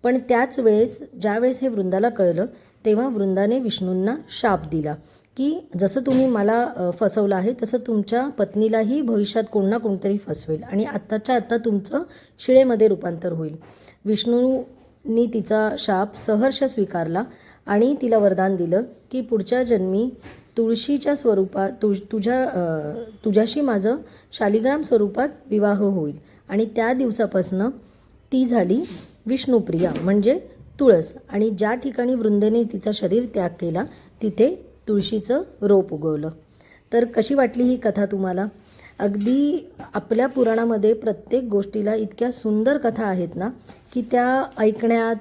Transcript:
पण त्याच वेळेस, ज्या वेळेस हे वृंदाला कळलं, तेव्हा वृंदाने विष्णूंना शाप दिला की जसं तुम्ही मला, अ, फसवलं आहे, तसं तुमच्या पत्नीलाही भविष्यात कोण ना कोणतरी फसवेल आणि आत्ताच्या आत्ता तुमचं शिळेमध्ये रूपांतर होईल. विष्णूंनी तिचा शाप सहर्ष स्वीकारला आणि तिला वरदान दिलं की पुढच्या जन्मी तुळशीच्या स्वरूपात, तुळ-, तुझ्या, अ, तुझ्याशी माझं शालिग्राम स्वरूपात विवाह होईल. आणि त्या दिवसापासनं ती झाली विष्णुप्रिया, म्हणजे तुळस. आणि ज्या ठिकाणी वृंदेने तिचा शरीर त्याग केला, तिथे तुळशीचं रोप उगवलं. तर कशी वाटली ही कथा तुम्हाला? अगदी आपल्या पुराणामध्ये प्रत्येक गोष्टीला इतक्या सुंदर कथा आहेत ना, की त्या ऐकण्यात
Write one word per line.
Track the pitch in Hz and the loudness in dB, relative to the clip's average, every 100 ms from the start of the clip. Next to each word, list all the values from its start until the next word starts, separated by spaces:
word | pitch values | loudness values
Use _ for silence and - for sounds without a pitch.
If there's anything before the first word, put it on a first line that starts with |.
पण | 240 254 | 0 -2
त्याच | 254 240 254 262 | 0 0 0 2
वेळेस, | 226 214 233 - - - | 2 4 2 -2 -16 -6
ज्या | 208 208 | -2 0
वेळेस | 247 254 | 0 0
हे | 262 | -2
वृंदाला | 220 185 190 226 | -2 -2 0 0
कळलं, | 233 180 170 214 - _ _ | 2 0 2 -4 -6 _ _
तेव्हा | 220 214 269 | 0 0 0
वृंदाने | 220 196 185 208 254 | -2 0 2 2 0
विष्णूंना | 240 160 185 185 196 302 - - | -2 -4 -2 0 -2 -4 -8 -4
शाप | 233 180 156 | 0 0 -2
दिला | 160 147 147 - _ _ - | -4 -4 -8 -14 _ _ -4
की | 277 330 349 277 | -4 -4 -8 -2
जसं | 294 277 | -2 0
तुम्ही | 262 254 262 | 0 2 2
मला, | 226 202 226 240 - | 2 2 2 0 -2
अ, | 180 175 | -4 0
फसवलं | 208 202 202 190 | 0 0 0 0
आहे, | 196 247 | 0 -2
तसं | 220 247 | -4 -4
तुमच्या | 240 220 202 233 277 | -2 -2 0 -2 -2
पत्नीलाही | - 196 208 220 220 220 277 | -4 -4 0 0 2 0 0
भविष्यात | 254 220 202 226 220 | 0 0 0 -2 -2
कोण | 214 | 0
ना | 196 226 | 0 0
कोणतरी | 226 196 202 202 | -2 -2 -2 -4
फसवेल | - 151 - 156 - | -4 -10 -6 -6 -4
आणि | 196 | -4
आत्ताच्या | 240 - - 220 214 | -2 -6 -4 -6 0
आत्ता | 247 240 233 | -2 0 -2
तुमचं | 233 202 202 247 349 - - _ | 0 -2 -2 -6 -6 -14 -20 _
शिळेमध्ये | - 262 262 226 220 | 4 6 6 6 4
रूपांतर | 190 180 170 180 | 4 -2 -6 -6
होईल. | 165 156 160 - - - _ | -6 -8 -10 -20 -20 -20 _
विष्णूंनी | 202 208 208 240 254 262 247 - - _ - 226 233 | -4 0 2 2 2 0 -4 -16 -20 _ -2 0 2
तिचा | 226 190 214 214 185 | 0 0 0 0 -2
शाप | - 185 208 | -2 0 -2
सहर्ष | - - 208 262 - | -4 -2 2 2 0
स्वीकारला | 269 240 196 175 165 170 254 - - - - | -2 -2 -2 -2 -2 -4 -6 -12 -20 -20 -2
आणि | 208 240 285 | 2 2 2
तिला | 247 220 | 2 4
वरदान | 202 185 190 190 | 4 4 0 0
दिलं | 170 185 247 - _ | 0 0 -2 -12 _
की | 254 | -8
पुढच्या | 240 226 190 247 | -2 -2 0 0
जन्मी | 247 226 185 190 254 254 - - _ - | 2 0 2 0 -2 -6 -20 -20 _ -2
तुळशीच्या | 226 226 - 285 - 285 | 0 0 0 -2 0 0
स्वरूपात, | 240 202 190 196 196 - | 2 2 0 0 -4 0
तुळ-, | 214 196 - | 0 -2 -4
तुझ्या, | 220 202 254 | -4 0 0
अ, | 254 226 175 160 151 214 226 - | 0 -2 -2 -2 -6 -10 -12 -6
तुझ्याशी | 220 202 220 294 | 0 2 2 0
माझं | 285 208 202 277 - - _ | 0 2 0 -2 -6 -20 _
शालिग्राम | - 208 214 240 294 | -2 0 2 2 0
स्वरूपात | 302 233 208 202 285 - - | 2 2 2 0 -2 -4 -4
विवाह | 214 208 202 | 0 2 2
होईल. | 202 190 151 147 - - _ | 2 0 -4 -8 -16 -20 _
आणि | 196 220 226 | -2 0 0
त्या | 226 | 0
दिवसापासनं | 254 262 214 208 190 180 185 220 277 - _ _ _ _ | 2 0 0 0 0 -2 -2 -2 -4 -18 _ _ _ _
ती | 262 254 | 0 2
झाली | 240 180 226 359 175 - - 214 | 2 2 0 -2 -10 -18 -14 -4
विष्णुप्रिया, | 254 - 240 - 165 180 135 | -2 2 0 2 0 0 0
म्हणजे | 170 208 202 320 - - - - | 0 2 2 0 -4 -20 -20 2
तुळस. | 269 180 - - - | 6 6 4 -10 -8
आणि | 202 226 | -2 -2
ज्या | 190 208 | 0 -2
ठिकाणी | 247 277 247 240 | -2 -4 -2 -2
वृंदेने | 254 220 202 214 226 | 0 2 2 4 2
तिचा | 226 196 214 | 0 -4 -4
शरीर | 208 190 208 240 | -2 0 0 0
त्याग | 214 175 170 | -2 -4 -4
केला, | 170 170 - - - - | -4 -4 -6 -10 -20 -6
तिथे | 214 - 254 370 - - - | -6 2 2 2 -12 -16 -2
तुळशीचं | 208 190 220 - 262 370 - | -2 0 -4 -2 -2 -2 -4
रोप | 202 196 190 | 2 4 2
उगवलं. | 160 160 151 156 160 _ _ - - _ | -4 -4 -2 -6 -10 _ _ -20 -20 _
तर | 233 | 0
कशी | 233 233 220 | 0 0 0
वाटली | 277 247 240 | 2 0 2
ही | 247 247 | 0 2
कथा | 220 202 202 | -2 -2 -2
तुम्हाला? | 202 190 180 208 - - - - - | -2 -2 -2 -4 -8 -20 -20 -20 -4
अगदी | 202 202 202 269 294 320 - - - | -4 -2 0 2 2 -2 -6 -20 -10
आपल्या | 208 - 220 254 | -10 -2 0 0
पुराणामध्ये | 254 226 220 233 220 214 | 2 2 2 2 2 2
प्रत्येक | 226 220 202 - 247 | 2 -2 -6 -2 -2
गोष्टीला | 247 202 196 214 208 | 0 -2 -2 -4 -2
इतक्या | 220 208 - 240 | -2 -4 -4 -4
सुंदर | 247 220 214 226 294 | -2 -2 0 2 2
कथा | 247 220 | 0 -2
आहेत | 220 185 170 | -2 -2 -4
ना, | 170 180 - - - _ | -4 -8 -8 -20 -20 _
की | 247 233 | -6 0
त्या | 247 247 262 - - | 0 2 0 -2 0
ऐकण्यात | 214 214 226 233 226 220 | 0 2 0 2 0 -4